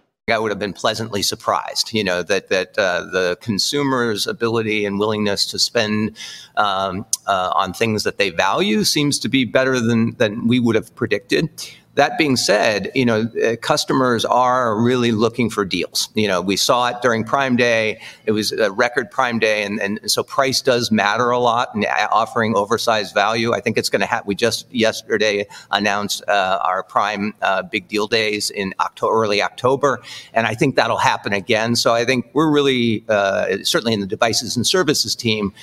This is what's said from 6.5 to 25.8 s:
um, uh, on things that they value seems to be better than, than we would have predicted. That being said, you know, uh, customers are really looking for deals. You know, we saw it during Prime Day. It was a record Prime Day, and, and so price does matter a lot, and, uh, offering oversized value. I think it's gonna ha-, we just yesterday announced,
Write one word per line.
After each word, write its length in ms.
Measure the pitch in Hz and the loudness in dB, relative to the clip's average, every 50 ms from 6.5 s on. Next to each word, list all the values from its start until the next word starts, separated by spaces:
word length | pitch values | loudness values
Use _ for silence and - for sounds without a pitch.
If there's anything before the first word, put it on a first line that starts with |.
| _ | _
um, 480 | - 107 101 95 95 98 98 92 98 117 - - - - | -2 0 0 0 -2 -2 -2 -4 -6 -6 -6 -8 -6 -2
uh, 260 | - 101 92 92 90 - | -2 0 0 0 0 0
on 200 | - 98 92 90 | 0 0 -2 -2
things 300 | - 113 113 107 101 - | -2 0 0 0 0 -2
that 120 | 104 - | -4 -2
they 140 | - 101 95 | -2 -2 -2
value 540 | 82 87 92 98 107 147 190 208 214 214 196 | 0 0 0 2 2 0 0 0 0 2 2
seems 340 | - - 156 147 147 135 - | 2 2 2 0 0 0 -2
to 100 | - 117 | -2 0
be 160 | 131 135 127 | 0 0 0
better 340 | 104 - 131 131 131 131 127 | 2 2 2 2 2 0 0
than, 360 | 117 113 120 113 113 117 117 | 2 2 2 2 2 0 0
than 340 | - 120 104 101 117 98 113 | 0 0 0 0 -2 0 2
we 100 | 123 127 | 2 4
would 180 | 117 117 107 | 2 2 2
have 180 | 110 - - - | 2 0 -4 -6
predicted. 540 | - 123 - 101 101 - - 147 - 165 - - - - - - - _ _ _ | -6 -2 -2 -2 -4 -2 0 0 0 0 -2 -6 -10 -16 -16 -18 -20 _ _ _
That 220 | - 139 156 147 - | 2 2 2 2 0
being 180 | 160 143 127 | 2 2 2
said, 540 | - - - 190 208 - 117 104 101 98 - - | 2 2 2 2 4 4 2 0 0 -2 -2 0
you 80 | 135 127 | 0 2
know, 260 | 120 113 107 113 117 - - | 2 2 2 0 -2 -2 0
uh, 140 | 117 113 117 117 - | 0 0 0 -2 0
customers 640 | - 156 147 - - 147 135 131 127 120 110 98 | 0 0 0 0 0 0 2 2 2 2 0 2
are 520 | - 104 123 127 123 127 127 127 117 104 107 117 | 2 2 2 2 2 2 2 2 0 2 2 2
really 300 | 120 131 127 120 117 113 | 4 4 4 2 2 2
looking 360 | 104 117 110 - - 120 104 | 2 2 0 0 0 -2 -2
for 160 | - 107 101 | 0 -2 -2
deals. 440 | 87 95 87 76 - - - - - - | -2 -2 -4 -4 -4 -4 -6 -6 -4 -2
You 120 | 110 107 | -2 0
know, 140 | 101 95 87 | 0 0 0
we 160 | 90 98 95 | 0 0 0
saw 320 | 90 - - 131 123 123 120 | 0 2 2 2 2 2 0
it 80 | 120 - - | -2 0 0
during 200 | 123 113 110 110 | 0 2 0 0
Prime 320 | 113 - 139 135 131 123 | -2 -2 0 0 0 2
Day. 460 | 120 123 120 117 113 110 107 101 - - - - - _ | 2 4 4 4 2 2 0 -4 -6 -12 -18 -20 -8 _
It 60 | - 107 | -2 0
was 180 | 107 104 - | 0 0 -2
a 220 | - - 110 101 95 | 0 0 0 0 2
record 400 | 107 123 117 - 135 120 - - | 0 0 0 0 -2 -4 -2 -2
Prime 260 | - 131 123 117 110 | 0 0 0 0 2
Day, 240 | 110 110 107 107 104 | 2 2 2 0 0
and, 180 | 101 104 107 | -2 -4 -4
and 300 | 98 101 107 107 - 104 | -4 -4 -4 -6 -4 -4
so 140 | - 120 107 | -2 -2 -4
price 360 | - - - 135 135 123 - | -2 0 0 0 2 0 0
does 300 | - 135 123 120 120 110 | 0 2 2 2 0 0
matter 400 | 110 107 98 101 104 117 123 120 | 0 2 2 2 2 2 0 0
a 80 | 123 123 | 2 2
lot, 340 | 123 120 113 120 131 - - | 2 2 2 2 -2 -2 -2
and, 120 | 107 104 | -2 -2
uh, 240 | - 64 76 107 - | 0 0 0 0 2
offering 460 | - 107 113 - - 120 110 107 110 | 2 2 0 0 0 0 0 2 2
oversized 580 | 98 104 101 117 107 - 120 110 107 101 85 - | 0 2 0 0 0 0 0 0 0 -2 -2 0
value. 380 | 104 98 107 113 120 113 117 117 | 0 2 2 2 0 0 0 0
I 80 | 101 | 0
think 180 | - 117 107 120 | -2 -2 -2 -2
it's 120 | 104 - | -2 0
gonna 160 | - 113 98 | 0 0 0
ha-, 160 | 90 117 113 - | 0 -2 -4 -2
we 80 | 101 101 | -4 -2
just 320 | - 117 113 113 - - - - | 0 0 0 -2 -2 -8 -8 -2
yesterday 720 | 120 110 107 - - - - 113 104 107 107 104 101 101 - - - - - | 0 0 0 0 -2 -4 -4 -2 0 2 2 0 0 -2 -6 -10 -18 -6 -4
announced, 540 | - 101 | -2 0